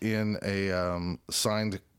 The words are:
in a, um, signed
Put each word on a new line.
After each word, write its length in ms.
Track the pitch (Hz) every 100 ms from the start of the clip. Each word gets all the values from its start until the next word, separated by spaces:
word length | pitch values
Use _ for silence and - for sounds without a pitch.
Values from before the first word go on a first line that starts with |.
in 360 | 110 110 107 104
a, 280 | - 98 98
um, 460 | 90 90 87 87 87 -
signed 500 | - 113 107 107 95 -